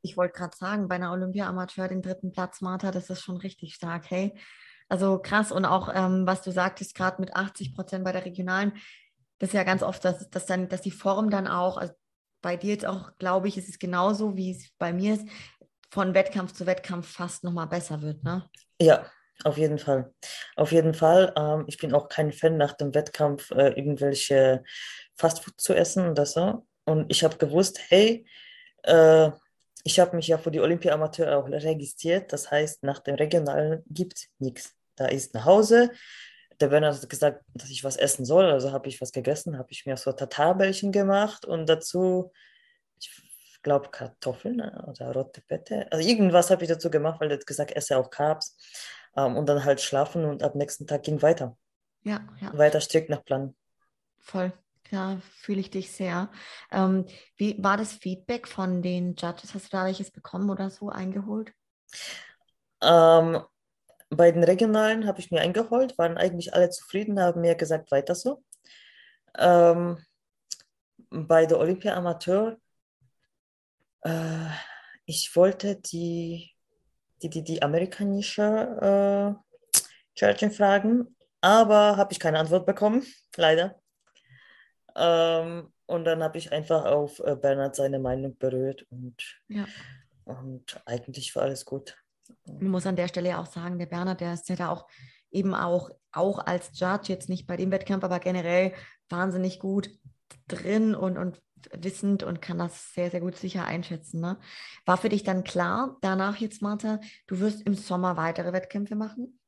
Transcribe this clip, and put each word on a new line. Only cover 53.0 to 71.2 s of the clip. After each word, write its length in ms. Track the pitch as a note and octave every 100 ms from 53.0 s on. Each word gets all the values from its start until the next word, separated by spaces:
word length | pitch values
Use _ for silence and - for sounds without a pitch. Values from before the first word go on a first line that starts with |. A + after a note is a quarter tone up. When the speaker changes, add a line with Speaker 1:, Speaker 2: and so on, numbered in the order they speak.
| D#3+
Speaker 2:
nach 140 | D3
Plan. 320 | - C3+ C#3 - _ _ _ _ _ _
Speaker 1:
Voll. 320 | - F#3+ F#3 F3+ _ _ _
Ja, 260 | G3 F#3+ F#3+ - _
fühle 180 | - G3
ich 80 | F#3+
dich 200 | F#3+ F#3
sehr. 380 | - F#3 F3 G3+ - - - -
Ähm, 340 | F#3 F#3+ F#3+ F#3 - _ _
wie 260 | G#3 G#3
war 140 | G3 G#3
das 160 | G#3+
Feedback 540 | - F#3 F#3 - A#3+ A#3+
von 340 | - F#3 F3+
den 340 | F3+ F3+ F3+ F3
Judges? 380 | E3+ F3 -
Hast 120 | G3+ -
du 40 | F#3+
da 80 | F#3+
welches 260 | F#3+ G3+
bekommen 380 | - - F3+ G3+
oder 200 | F#3+ G3
so 180 | - G#3
eingeholt? 640 | - F#3+ G3 G3+ G#3 G#3+ _ _ _ _ - - - - _ _ _ _ _
Speaker 2:
Ähm, 580 | - E3+ E3 E3 E3 E3 - _ _ _ _ _ _
bei 220 | D#3 E3+
den 120 | E3
Regionalen 600 | E3+ F#3 A3+ G#3+ G#3+ A3+ G#3+
hab 140 | G3
ich 100 | F3
mir 120 | E3
eingeholt, 540 | E3 F#3 A3+ A#3+ C4 -
waren 180 | E3+ E3+
eigentlich 380 | F#3+ F3 E3+ -
alle 160 | F3
zufrieden, 480 | F3 - G3 G#3+ G3
haben 220 | F3+ E3+
mir 120 | E3+
gesagt, 380 | E3 D#3 D#3 -
weiter 240 | C#3 C#3 F3
so. 280 | B3 C#4+ _ - _ - - _ _ _ _ -
Ähm, 600 | F3 F3 E3+ E3+ F3 E3+ _ _ _ _ _ - _ _ _ _ _
bei 340 | D#3+